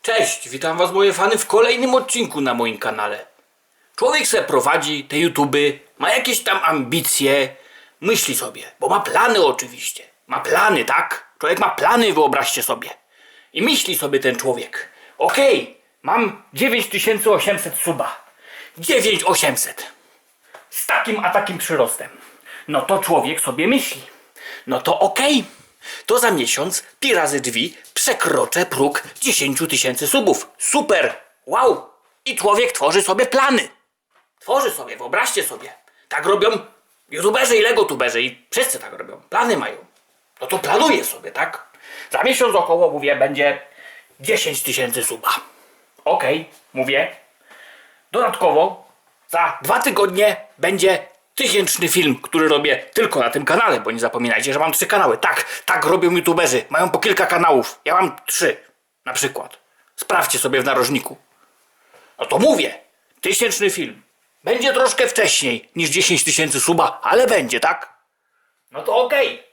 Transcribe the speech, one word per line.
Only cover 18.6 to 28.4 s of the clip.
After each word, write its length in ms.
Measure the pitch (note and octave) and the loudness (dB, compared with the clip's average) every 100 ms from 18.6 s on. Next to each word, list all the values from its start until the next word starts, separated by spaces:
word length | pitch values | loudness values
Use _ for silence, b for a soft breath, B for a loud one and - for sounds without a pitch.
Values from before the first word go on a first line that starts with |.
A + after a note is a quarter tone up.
| B - | B -10
Dziewięć 460 | E3+ C4 G#3+ G3 | 0 2 2 0
osiemset. 680 | F3+ F3+ D3+ B2+ - - - - _ _ _ _ B B B | 0 2 0 -2 -6 -8 -16 -20 _ _ _ _ B B B
Z 160 | - - | -8 -2
takim 400 | - A3+ G#3+ F#3 | -2 -2 -2 0
a 40 | |
takim 280 | - - F3 | 0 -2 -6
przyrostem”. 520 | - D#3 A2+ - - - B B B B - | -2 0 0 -2 -10 -16 B B B B -4
No 140 | C#3+ | -2
to 180 | - G3 | 0 -2
człowiek 420 | - D#3+ C#3 D#3+ | 2 2 2 -4
sobie 260 | - B2+ F#3 | -4 0 2
myśli: 340 | C4+ - - - - _ - B B - | 2 0 -10 -14 -20 _ -20 B B -6
„No 140 | B2+ | -2
to 180 | - E3+ | 0 2
okej, 440 | F#3+ - C#4 C#4 F3+ - _ _ B B - | 2 2 2 2 -2 -16 _ _ B B 0
to 140 | A#3+ | 2
za 120 | A#3 | 2
miesiąc 520 | F3 A#2 C3 E3+ F3 B _ | 2 -2 -2 -4 -6 B _
pi 140 | C4+ | 0
razy 280 | F#3+ D3+ C#3+ | 2 2 -2
drzwi 360 | B2 A2+ E3 B - | -2 -4 -4 B -10
przekroczę 720 | - - F#3 F3 - | -4 -2 0 0 2